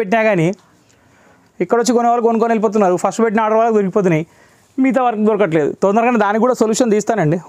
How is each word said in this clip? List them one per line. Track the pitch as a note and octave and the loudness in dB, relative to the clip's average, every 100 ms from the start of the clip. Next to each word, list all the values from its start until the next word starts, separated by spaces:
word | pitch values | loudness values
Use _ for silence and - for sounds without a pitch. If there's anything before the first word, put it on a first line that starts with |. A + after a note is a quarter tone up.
పెట్టినా | G#3 A3+ A3 | 0 0 0
కానీ | F#3+ D#3+ G#3 _ _ _ _ _ _ _ _ _ - | 0 -2 -4 _ _ _ _ _ _ _ _ _ -8
ఇక్కడ | - A#3 | -2 0
వచ్చి | A#3 A#3+ | 0 0
కొనే | A#3+ | 0
వాళ్ళు | A#3+ A#3 | 0 0
కొనుక్కొని | A3+ A3+ | 0 0
వెళ్ళిపోతున్నారు, | A#3 G#3 G#3+ F#3+ F3+ | 0 0 0 0 0
First | G3+ F3+ | -2 -2
పెట్టిన | A3+ G#3 | -2 0
order | G#3+ A3 | 0 0
వాళ్ళకి | A#3 A3 | 0 0
దొరికిపోతున్నాయి, | F#3+ G#3+ F3+ D#3 D#3 _ _ _ _ - | 0 0 0 -2 -4 _ _ _ _ -2
మిగతా | C4 B3 B3 | 0 2 0
వరకు | A3 G#3+ | 0 0
దొరకట్లేదు. | G#3 G3 D#3 C#3+ - | 0 0 0 -2 0
తొందరగానే | F#3+ G#3+ A#3+ A#3+ | 0 2 0 0
దానికి | G3+ A3 B3 | 0 0 0
కూడా | A#3+ | 2
solution | A3 A3+ B3 G#3 | 0 0 0 0
తీస్తానండి, | G3+ A3+ D#3 F3 | 0 -2 0 -2